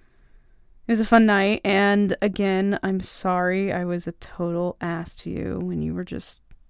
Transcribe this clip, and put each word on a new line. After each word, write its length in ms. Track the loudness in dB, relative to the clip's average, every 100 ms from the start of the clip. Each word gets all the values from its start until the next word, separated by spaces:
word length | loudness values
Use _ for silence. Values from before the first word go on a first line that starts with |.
| _ _ _ -20 _ -20 -20 -14 0
It 40 |
was 80 | 0
a 60 | 6
fun 200 | 6 8
night, 360 | 4 2 0
and 540 | 2 4 4 4 2 2
again, 580 | -2 0 0 2 0 0
I'm 160 | -2 -4
sorry 720 | -2 -2 0 0 0 0 -2
I 140 | -4 -4
was 220 | -4 -6
a 60 |
total 640 | -12 -16 -6 -4 -2 -4 -4
ass 340 | -8 -6 -8 -12
to 120 | -10
you 300 | -8 -6 -6
when 180 | -6 -4
you 120 | -4
were 100 | -6
just 400 | -8 -10 -12 -16 _ -20